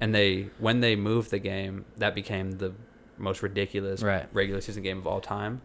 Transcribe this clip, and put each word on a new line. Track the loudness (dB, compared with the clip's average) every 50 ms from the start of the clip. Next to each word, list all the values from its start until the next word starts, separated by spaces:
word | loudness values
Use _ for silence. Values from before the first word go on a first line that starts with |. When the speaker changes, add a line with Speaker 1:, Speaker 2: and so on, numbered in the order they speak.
| 0
Speaker 1:
And | 2 4
they, | 6 6 6 4 2 0 -6 -6 0
when | 2 2 4 4
they | 4 4 4
moved | 4 2 2 2 2 2 0
the | -2 -2
game, | -2 -2 -4 -2 -4 -4 -6 -8 -10 -12 -4
that | 0 0 0 0
became | 0 -4 -4 -2 -2 -2 -2 -4 -4
the | -4 -4 -6 -8 -14 -20 -20 -20 -20 -20 -12
most | -6 -4 -4 -2 -2 -2
ridiculous | -2 0 0 -2 0 -2 -4 -4 -2 -2 0 0
Speaker 2:
Right. | 2 2 0 0 -2 0
Speaker 1:
regular | 2 2 2 0 -2
season | -4 -4 -6 -6 -4
game | -4 -4 -4
of | -2
all | -2 -2 -2 -2
time. | -4 -4 -4 -4 -4 -6 -6 -8